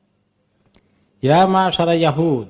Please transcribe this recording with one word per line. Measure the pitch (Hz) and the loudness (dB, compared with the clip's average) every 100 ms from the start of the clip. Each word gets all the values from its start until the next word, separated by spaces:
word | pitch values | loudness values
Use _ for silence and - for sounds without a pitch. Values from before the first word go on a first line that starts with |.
| _ _ _ _ _ _ _ _ _ _ _ _ | _ _ _ _ _ _ _ _ _ _ _ _
"ইয়া | 131 160 190 | 0 2 2
মাশারা | 190 185 - 170 | 2 0 -2 -2
ইয়াহুদ, | 170 156 139 165 131 101 | 0 0 0 -2 -4 -6